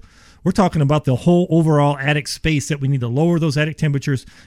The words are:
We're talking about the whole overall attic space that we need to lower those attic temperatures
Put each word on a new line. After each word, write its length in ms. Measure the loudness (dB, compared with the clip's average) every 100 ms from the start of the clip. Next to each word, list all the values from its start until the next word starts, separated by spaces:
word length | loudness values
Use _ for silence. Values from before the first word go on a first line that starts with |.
| -12 _ -20 -8
We're 80 | -2
talking 320 | 0 2 2
about 220 | 0 0 0
the 100 | 0
whole 320 | 2 2 2
overall 480 | 2 4 2 2 0
attic 300 | -2 -2 -4
space 400 | -6 -2 -2 -2
that 120 | -4
we 80 | -2
need 120 | -2
to 60 | -2
lower 320 | 0 0 0
those 180 | 0 -2
attic 200 | -4 -2
temperatures 500 | -2 -2 -2 -4 -6 -20